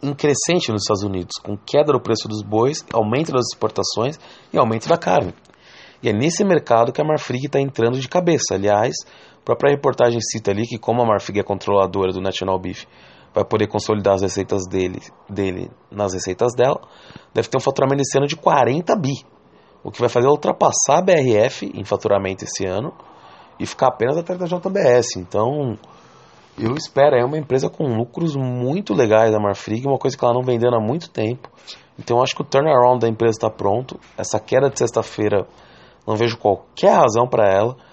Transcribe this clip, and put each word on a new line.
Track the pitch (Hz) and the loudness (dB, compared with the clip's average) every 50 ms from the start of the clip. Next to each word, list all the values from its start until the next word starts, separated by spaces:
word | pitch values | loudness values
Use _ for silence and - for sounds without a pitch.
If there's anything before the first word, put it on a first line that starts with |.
em | - 139 | -6 -6
crescente | 143 139 - 147 139 - - - 170 180 - - | -4 0 0 0 0 0 0 -2 -2 -2 0 -2
nos | 110 104 | -4 -4
Estados | 95 - 107 98 101 | -2 -2 -2 -2 -2
Unidos, | 101 98 92 90 - - - | -4 -4 -6 -6 -8 -12 -14
com | - 98 104 | -10 -10 -10
queda | 101 - - - 143 151 147 | -10 -8 0 2 2 4 4
do | 139 123 | 2 0
preço | - 107 117 110 - | 0 -2 -2 -2 -2
dos | 110 107 107 | -8 -8 -8
bois, | 104 101 104 110 117 139 156 - - - | -6 -2 0 0 0 0 -2 -4 -10 -4
aumento | - 117 110 107 117 139 165 - | -2 -2 0 0 0 -2 -2 0
das | 127 127 120 - | -2 -2 -2 -2
exportações | - - - 107 - - 98 - - - 113 135 160 - - - - - - _ | -4 -4 -4 -4 -2 -4 -4 -4 -4 -4 -4 -4 -6 -10 -18 -20 -20 -20 -18 _
e | - 175 | 0 0
aumento | 131 110 110 113 - 151 | 2 2 0 -4 0 0
da | 165 165 | -2 0
carne. | - 175 180 156 113 90 - - _ _ _ _ _ - - - - - - _ | 2 0 0 0 0 -2 -10 -14 _ _ _ _ _ -20 -20 -20 -20 -20 -20 _
E | - 113 | -2 -2
é | |
nesse | 104 104 131 170 165 - | 0 2 0 0 0 0
mercado | 208 196 175 147 - - 117 113 120 123 | 2 2 2 2 2 2 2 4 4 2
que | 127 - | 0 -2
a | 151 | 0
Marfrig | 156 151 143 - - 123 123 139 139 | 0 0 -2 -2 -4 -6 -6 -6 -2
tá | - 143 | -2 -2
entrando | 139 139 - - 117 117 123 135 | -2 -2 -2 0 0 0 0 -2
de | 131 - | -6 -2
cabeça. | - 180 175 170 165 127 - - 92 | -2 0 2 2 0 0 0 -2 -4
Aliás, | 95 98 104 104 104 110 131 156 - - - - - - - _ | -2 2 2 2 2 2 0 -4 -8 -12 -14 -20 -20 -20 -20 _
a | _ _ | _ _
própria | - 120 - - 143 | -2 -2 2 2 2
reportagem | 143 139 143 135 120 - 123 120 120 117 | 2 2 0 -2 2 4 2 2 2 0
cita | 110 - - 113 - 101 | -4 -4 -8 -4 -2 -2
ali | 98 104 117 | -2 -2 -2
que | 117 123 107 | -6 -6 -6
como | - - 113 123 | -4 -2 0 0
a | 120 | 2
Marfrig | 113 104 98 - - 98 101 | 2 2 0 -2 -2 -4 -4
é | 98 | -2
controladora | - 101 95 - - 101 101 95 92 92 98 95 92 | -2 -6 -6 -2 0 2 2 2 2 0 -2 -2 -2
do | 92 92 | -2 -4
National | 92 95 92 - 92 95 95 92 | -4 -4 -4 -4 -2 -2 -2 -4
Beef, | 92 92 92 - - _ _ - - - - - - _ | -4 -8 -12 -12 -16 _ _ -20 -20 -20 -20 -20 -20 _
vai | _ - 101 | _ -2 0
poder | - - 104 104 104 | 0 0 0 0 0
consolidar | - 104 - - 107 104 92 98 98 | -2 -4 -2 0 -2 0 2 2 2
as | 95 | 2
receitas | 98 95 - 98 95 - 107 98 92 92 | 0 -2 -2 -4 -4 -2 -4 -4 -4 -4
dele, | 95 95 92 92 92 92 - - - _ _ - | -2 -2 -2 -2 -4 -10 -16 -20 -20 _ _ -12
dele | 101 95 98 95 92 92 90 85 - _ _ _ | -6 -4 -4 -4 -4 -6 -10 -12 -14 _ _ _
nas | - 101 104 98 | -6 -4 -4 -4
receitas | 92 90 - 95 92 - 117 123 117 | -4 -6 -6 -6 -4 -2 -2 -2 2
dela, | 123 120 131 - - - - - - - - - - - _ | 2 2 2 0 -2 -6 -16 -20 -20 -20 -20 -20 -20 -20 _
deve | _ - 117 - | _ -4 -4 -2
ter | - | -2
um | 135 | 0
faturamento | - 139 135 - 139 131 139 139 | 0 0 0 2 0 2 2 0
esse | 135 135 - 139 | -2 0 0 0
ano | 139 | 0
de | 143 160 | 0 -4
quarenta | - - 175 160 143 123 113 131 165 175 - - | 0 0 2 4 4 4 2 2 0 0 -2 -2
bi, | 220 151 139 139 - - _ _ _ _ _ _ _ _ _ _ _ _ | 0 0 -4 -4 -6 -10 _ _ _ _ _ _ _ _ _ _ _ _
o | 104 | -16
que | 104 - | -4 -2
vai | 120 117 | -2 0
fazer | - 123 120 | 2 2 4
ela | 139 147 | 4 4
ultrapassar | 147 - - - - - 143 117 - - - 139 165 | 2 2 -2 0 2 2 2 2 2 2 2 2 2
a | |
B | 185 196 | 4 4
R | 180 156 131 127 110 | 4 4 4 4 4
F | 104 113 135 - - - - - | 4 4 2 0 -6 -10 -10 -10
em | 110 98 | -10 -4
faturamento | - 104 98 - 104 101 98 98 95 95 - 101 | -4 -4 -2 2 2 2 2 2 -2 -6 -6 -10
esse | - - - - | -12 -8 -6 -4
ano | 92 92 98 127 170 - - - - - - - - - - - - - - | -4 -4 -4 -6 -8 -12 -16 -20 -20 -20 -20 -20 -20 -20 -20 -20 -20 -12 -10
e | 98 | -10
ficar | - - - - 127 | -10 -2 0 0 0
apenas | - - 113 123 147 | 2 0 -2 0 0
atrás | 170 165 170 185 180 | -2 -4 -6 -6 -6
da | 185 | -4
J | 165 180 175 - 190 | -6 -6 -6 -6 -4
B | 190 196 | -4 2
S. | - 131 120 123 117 - - 92 | 4 4 4 4 2 0 -6 -10
Então, | 87 - - 101 110 123 143 151 143 123 107 - - - - - - - - - - - - _ _ _ _ - | -10 -4 -2 -2 -2 0 -2 -2 -4 -4 -6 -8 -12 -20 -20 -20 -20 -20 -20 -20 -20 -20 -20 _ _ _ _ -6
eu | 107 113 131 | -4 -4 -4
espero, | 151 - - _ 135 139 151 139 | -4 -8 -4 _ 2 4 4 4
é | 120 120 | 2 0
uma | 131 151 160 | 0 -2 -6
empresa | 143 - 127 135 135 165 | -4 -2 -2 -2 -2 -4
com | - - 165 135 117 | -4 -4 -4 -2 0
lucros | 110 120 131 - - 170 165 143 | -2 -4 -4 -4 -4 -4 -2 -2
muito | 139 131 127 123 123 123 127 147 196 208 - 208 | -4 -4 -4 -4 -4 -4 -4 -4 -4 -4 -2 2
legais, | 160 127 104 107 110 113 113 110 | 2 4 4 6 4 6 4 2
a | 107 | 2
Marfrig, | 104 101 98 - - - 107 117 131 | 0 -2 -2 -4 -6 -6 -6 -4 -2
uma | 139 135 127 | -2 -2 0
coisa | - 135 123 | -2 -4 -4
que | - - | 0 0
ela | 123 120 | 0 0
não | 127 | 0
vendendo | 127 127 123 113 117 123 120 | 0 -2 0 2 2 2 2
há | 113 | 2
muito | 107 107 131 170 165 - | 0 -2 -4 -6 -8 -10
tempo. | _ - 110 110 123 127 - - _ _ - - - - - _ _ - | _ -4 -4 -4 -4 -6 -12 -20 _ _ -20 -20 -20 -20 -20 _ _ -18
Então, | 113 - 117 | -4 0 0
eu | 120 | 2
acho | 127 131 - | 2 0 -2
que | - | -6
o | 139 | -6
turnaround | - - 135 147 160 143 127 123 123 127 123 | 0 0 2 2 4 4 6 6 6 4 4
da | 117 117 | 2 0
empresa | 110 110 117 117 110 - | 0 2 0 0 0 0
tá | - 110 | -4 -4
pronto. | - - - 101 101 120 131 - - - - - - - | -4 -2 -2 -2 -2 -2 -4 -8 -14 -18 -20 -18 -12 -12
Essa | - - - 107 | -8 -4 -4 -4
queda | - - 123 131 139 139 | -2 0 2 2 2 2
de | - - | 0 0
sexta-feira | 123 113 - 113 110 - - - 107 104 104 98 - - - - - - - - - - _ _ _ | -2 0 0 -2 -4 -4 -4 -2 0 0 0 0 -2 -4 -14 -20 -20 -20 -20 -20 -20 -20 _ _ _
não | - 110 | -4 -2
vejo | 107 117 117 110 - | 0 0 -2 -2 0
qualquer | - 107 95 - - _ _ - - 196 | 0 0 0 0 -4 _ _ 2 4 4
razão | - 185 151 120 107 117 123 131 | 6 6 4 4 4 2 0 2
pra | - - 107 98 | 2 2 4 4
ela | 95 98 107 120 131 - - _ | 4 4 2 0 -2 -8 -18 _